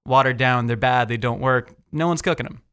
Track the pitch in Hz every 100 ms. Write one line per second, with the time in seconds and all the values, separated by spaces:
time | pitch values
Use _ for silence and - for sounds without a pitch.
0 | - 131 131 123 127 123 117 113 127 127
1 | 113 117 120 117 131 127 - - _ 151
2 | 170 170 185 156 123 - _